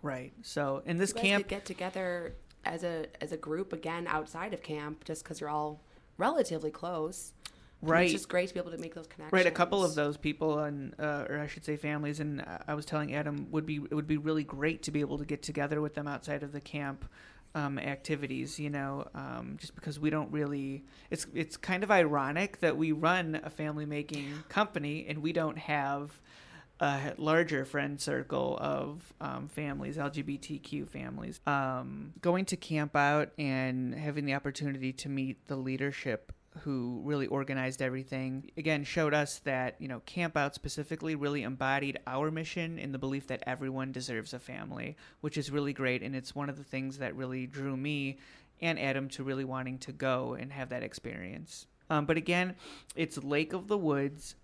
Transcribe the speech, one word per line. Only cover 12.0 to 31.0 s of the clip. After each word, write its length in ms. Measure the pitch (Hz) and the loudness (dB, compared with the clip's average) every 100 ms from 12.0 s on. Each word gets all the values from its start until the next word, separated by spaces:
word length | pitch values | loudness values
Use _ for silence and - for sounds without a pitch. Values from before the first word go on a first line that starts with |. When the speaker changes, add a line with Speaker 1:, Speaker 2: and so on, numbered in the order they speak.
| 147 151 | -2 0
Speaker 1:
and 260 | 151 143 - 87 - | -2 -2 -4 -8 -4
I 80 | |
was 100 | 151 | -4
telling 300 | 147 156 147 | 0 0 0
Adam, 340 | 135 151 147 143 | 0 0 -2 0
would 140 | 156 156 | 0 0
be, 100 | 147 | -2
it 180 | 143 | 0
would 120 | 151 151 | -2 2
be 80 | 151 | 2
really 260 | 147 156 | 4 2
great 380 | 143 139 151 156 | 0 0 0 0
to 60 | - | 0
be 100 | 151 | 0
able 160 | 143 143 | 2 0
to 60 | |
get 180 | 147 143 | -2 -4
together 380 | - 156 143 151 | -2 -2 0 2
with 140 | 151 | 0
them 140 | 151 147 | -2 -4
outside 340 | 139 - 143 | -4 -2 -4
of 80 | 143 | -4
the 80 | 143 | -8
camp, 440 | - 147 143 139 - - - - - | -8 -4 -4 -6 -10 -14 -20 -20 -8
um, 240 | 160 143 139 | -2 0 0
activities, 800 | - 139 - 147 139 131 135 - | -2 -4 -2 -2 0 -2 -4 -4
you 100 | 147 | -2
know, 380 | 143 139 139 - | -2 -2 -4 -6
um, 420 | - 139 123 123 143 | -8 -6 -6 -6 -8
just 140 | - - | -10 -8
because 220 | - 143 | -6 0
we 100 | 151 | 2
don't 200 | 156 147 | 2 0
really, 520 | 151 147 143 135 135 - - - | 0 0 0 -4 -6 -10 -20 -6
it's, 160 | 156 - | -6 -4
it's 220 | - 165 - | -4 -4 -4
kind 280 | - 185 | 0 0
of 60 | 202 | 8
ironic 680 | 202 160 147 135 151 196 - | 8 8 6 2 2 0 4
that 160 | 170 139 | 2 4
we 140 | 160 | 2
run 480 | 156 160 185 165 156 | 4 6 6 4 -2
a 60 | 151 | -4
family 360 | - 151 151 151 | -4 -4 -2 -2
making 400 | 147 147 147 143 147 | -4 -2 -4 -4 -8
Speaker 2:
<laughs> 60 | - | -2
Speaker 1:
company 580 | - 214 180 147 156 - | 2 2 0 -2 -4 -4
and 140 | 151 | -2
we 100 | 151 | 0
don't 260 | 170 156 156 | 2 0 -2
have 640 | - 147 139 143 147 - - - - - - - | -2 0 2 -2 -4 -12 -20 -20 -20 -20 -20 0
a 340 | 143 139 143 - | 2 2 -2 -2
larger 480 | 156 160 165 147 | 4 6 6 2
friend 360 | 131 147 143 143 | 0 -2 -2 -2
circle 580 | - 135 - 135 131 - | 0 -2 0 0 0 0
of, 520 | 147 139 139 151 - - | 0 -2 -2 -8 -14 -10
um, 260 | 151 127 143 | -8 -6 -8
families, 500 | - 147 139 135 147 | -6 -6 -4 -6 -4
L 120 | 143 | -4
G 120 | 147 | -2
B 140 | 143 139 | -4 -6
T 220 | - 147 | -6 -8
Q 260 | - 147 139 | -6 -6 -6
families. 540 | 139 | -8